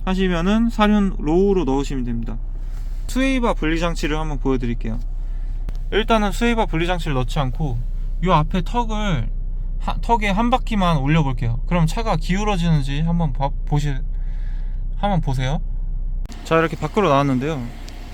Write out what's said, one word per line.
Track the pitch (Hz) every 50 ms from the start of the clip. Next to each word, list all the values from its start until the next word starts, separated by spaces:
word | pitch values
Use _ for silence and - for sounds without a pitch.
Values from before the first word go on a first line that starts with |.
| -
하시면은 | 190 185 185 190 185 180 165 170 190 214 226 233 233
사륜 | - - 214 208 214 208 196 190 143 -
로우로 | - 147 160 180 196 202 196 185 156
넣으시면 | 131 135 139 135 135 143 131 120
됩니다. | 120 117 117 113 113 110 110 - - - - - - - - - - - - - -
스웨이바 | - 254 269 269 262 254 233 214 180
분리 | - 160 156 165 165
장치를 | 175 170 165 - 170 147 151 156
한번 | 160 156 147 131
보여드릴게요. | - 135 131 120 127 120 117 - - 113 110 - - - - - - - - - - - - - - - - - - -
일단은 | 175 196 226 - 233 220 208 196
스웨이바 | 170 - 233 240 233 220 208
분리 | - 160 160 175
장치를 | 170 180 175 165 160 135
넣지 | 127 123 123 - 156
않고 | 135 127 120 - 160 135 117 120 117 - - - - - - - 160
요 | 180
앞에 | 175 151 147 - - 185 -
턱을 | - - 240 240 214 214 208 208 202 160 120 107 - - - - - - - - - - -
하-, | - - - -
턱에 | - - 233 214 214 202
한 | 185 208 233 240
바퀴만 | 262 - - - 220 202 185 170 165 139
올려볼게요. | 131 143 156 165 151 135 123 - 120 117 117 117 -
그럼 | - 170 180 160
차가 | 160 - 233 226 220 185
기울어지는지 | 156 - - 175 - - 214 202 175 170 170 160 147 131 139 139 147
한번 | 160 165 170 170 165 139
봐, | 123 131 135 139 139 - -
보실, | - 147 147 143 147 135 131 135 127 - - - - - - - - - - - - - - - - - -
한번 | 202 202 196 160
보세요. | - 147 123 131 131 127 151 160 - - - - - - - - - - - - - - - - -
자, | - 160
이렇게 | 165 160 160 160
밖으로 | - 156 151 - 220 196 160
나왔는데요. | 139 139 143 139 131 123 135 156 165 131 117 113 - - - - - - - -